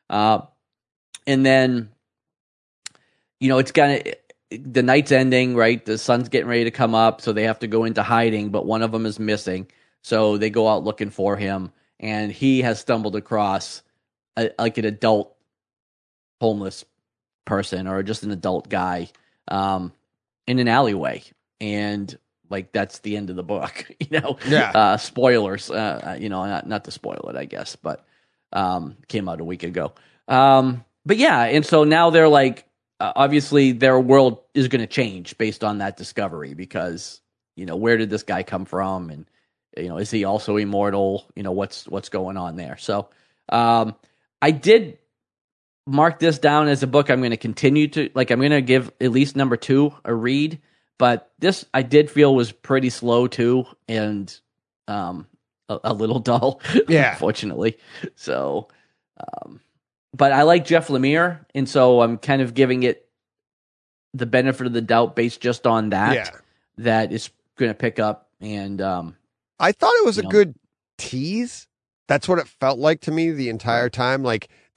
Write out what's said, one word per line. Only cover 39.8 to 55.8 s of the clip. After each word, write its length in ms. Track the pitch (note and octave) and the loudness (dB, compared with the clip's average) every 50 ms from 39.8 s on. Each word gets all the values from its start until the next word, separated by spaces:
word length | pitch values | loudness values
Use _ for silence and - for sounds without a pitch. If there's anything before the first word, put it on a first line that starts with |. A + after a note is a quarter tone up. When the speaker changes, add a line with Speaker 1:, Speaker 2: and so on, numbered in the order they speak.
| E2+ F2+ | -10 -8
Speaker 1:
know, 80 | E2 E2+ | -8 -8
is 120 | G#2+ G#2+ | -8 -4
he 140 | A#2 A2 G2 | -4 -4 -2
also 320 | G2 G2+ G#2+ - - G#2 | -2 -4 -4 -4 -4 -4
immortal? 720 | G#2+ G#2+ G2+ G2+ G2 G2+ G2+ G2 G2 G2 G2 G2 G2+ - _ - | -2 -2 -2 -2 -2 -2 -2 -2 -2 -2 -2 -2 -4 -8 _ -14
You 80 | - G2+ | -12 -8
know, 80 | F#2+ | -6
what's, 340 | F#2 G2 G2 G2 - - - - | -4 -6 -6 -8 -10 -16 -16 -12
what's 180 | - G2 - - | -12 -12 -10 -8
going 280 | - G2 F#2 F#2 G2 F#2+ | -8 -8 -8 -8 -8 -8
on 180 | F2+ F2 D#2+ | -10 -10 -10
there? 220 | F2+ E2+ B1+ C2+ - | -12 -12 -14 -14 -12
So, 320 | - - G2+ G2+ G#2 _ _ _ _ _ _ _ _ - | -8 -6 -6 -6 -6 _ _ _ _ _ _ _ _ -2
um, 460 | - A#2 A#2 A#2 A#2 A2+ A2+ A2 A2 _ _ _ _ _ _ _ _ - | 0 2 2 4 4 2 2 -2 -6 _ _ _ _ _ _ _ _ 0
I 100 | - D#3 | 0 0
did 460 | D#3+ C#3 B2 F#3 A3 A#3+ G3 D3+ - - _ _ _ _ _ _ _ _ _ _ _ _ _ _ _ _ - | 2 2 4 6 6 6 4 0 -12 -20 _ _ _ _ _ _ _ _ _ _ _ _ _ _ _ _ -8
mark 340 | C#3 C3+ C#3+ D#3 E3+ D#3+ - | -2 2 4 4 4 2 2
this 200 | D#3 E3 D3+ - | 0 0 2 2
down 280 | - D3 D3 D3+ D3+ D3 | 2 2 4 4 2 2
as 120 | C#3+ C3 C3+ | 0 0 0
a 40 | C3 | 2
book 220 | B2 D3 C#3+ - | 2 2 2 2
I'm 120 | C3 C3 | 2 0
gonna 140 | B2+ A#2+ A2+ - | 0 -2 -4 -4
continue 500 | - A2+ G#2+ - - C3 C#3+ D3+ D3+ D3 | -6 -8 -4 0 2 2 4 2 2 0
to, 200 | - D#3 C#3 - - | -2 -4 -6 -4 -2
like, 160 | C3 B2+ - | -2 0 0
I'm 80 | A#2+ A#2+ | 0 2
gonna 200 | C3+ D3 D3+ C#3 | 2 2 2 2
give 300 | B2+ A#2+ C3 C3 A#2+ A2+ - - | 2 4 2 2 2 -2 -6 -2
at 100 | B2 B2+ | -2 0
least 240 | A#2 C3 C#3+ C#3 - | 2 2 2 2 0
number 220 | C#3 C3+ C3 A#2+ A#2 | -2 0 0 0 -2
two 360 | - - C3+ C#3 D3 D3 C#3+ - - | 0 0 2 2 2 2 -2 -6 -6
a 80 | - A#2 | -6 -4
read, 440 | A2+ A2+ B2 C3+ C#3+ D3 D#3 D#3+ D3+ _ _ _ _ _ _ _ - | -2 -2 -2 0 0 -2 -4 -6 -10 _ _ _ _ _ _ _ 0
but 340 | B2+ B2 A#2 A2+ - _ _ - | 2 2 2 0 -4 _ _ -2
this 260 | - F#3 F#3 - - _ - | 0 0 0 -2 -4 _ -4
I 80 | C3 | -4
did 280 | C3 B2 C3+ D3 D3 D3 | 0 4 4 4 4 4
feel 240 | - C#3+ D3 C#3 C3+ | 4 4 6 6 6
was 180 | B2+ A#2+ A2 - | 4 2 0 -4
pretty 360 | _ - - C3+ C3 C3 B2+ | _ -6 -2 0 0 0 0
slow 380 | - - A#2+ A#2+ A#2 A#2+ B2 B2 | -4 -2 -2 0 2 2 2 0
too, 380 | - - A#2 A#2+ B2+ C3 B2+ - - _ _ - | 0 0 0 2 2 0 0 -4 -10 _ _ -6
and, 440 | A2+ A2 G#2+ G#2+ G#2+ G2+ G2 F2 - - _ _ _ _ _ _ _ _ _ - | -4 -4 -4 -4 -4 -6 -8 -10 -16 -20 _ _ _ _ _ _ _ _ _ -10
um, 400 | G#2 G#2 F#2 F2 F#2 D#2+ - _ _ _ _ _ _ _ _ - | -8 -8 -8 -8 -10 -12 -16 _ _ _ _ _ _ _ _ -10
a, 120 | G#2+ - | -10 -6